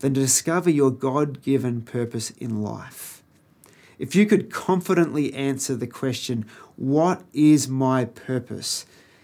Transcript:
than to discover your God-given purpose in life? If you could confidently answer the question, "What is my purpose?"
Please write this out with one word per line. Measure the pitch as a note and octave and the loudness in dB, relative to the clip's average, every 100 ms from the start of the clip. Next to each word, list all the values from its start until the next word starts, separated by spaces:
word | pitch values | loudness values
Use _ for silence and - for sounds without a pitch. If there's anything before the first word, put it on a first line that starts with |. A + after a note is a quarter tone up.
than | C#3 | -2
to | C3+ | 0
discover | C3+ - E3 F3 F3 | 2 0 0 0 2
your | D3 C#3 | 4 2
God-given | B2+ C3+ C#3+ D3 C3 - C3+ B2 A#2+ | 2 -2 0 -2 -4 -2 0 0 -6
purpose | A2+ A#2+ A#2 A2+ - | -6 -6 -4 -6 -8
in | - A#2 G#2+ | -10 -8 -6
life? | G#2 A2 - - - - _ _ _ _ - - - - | -6 -8 -14 -16 -18 -18 _ _ _ _ -20 -20 -20 -10
If | C3+ F#3 | 0 4
you | G#3 | 6
could | G#3+ - | 4 2
confidently | - - F#3 F3+ F3 D#3+ D3 C#3 | -6 0 0 2 2 2 0 -2
answer | C3+ C#3 C#3 - B2 | -2 -4 -4 -4 -6
the | D#3 | -6
question, | - C3+ A#2 - A#2 G#2+ - - - | -6 -6 -4 -4 -6 -6 -14 -20 -8
"What | C3+ D3+ F3 - - | 0 2 2 0 -6
is | C#3+ D3+ D3 B2+ | 2 6 6 4
my | C3 C3 C3 A#2 | 0 2 2 -2
purpose?" | - - B2+ A#2 G#2+ - - - - _ _ | -8 -6 -6 -6 -10 -8 -8 -10 -20 _ _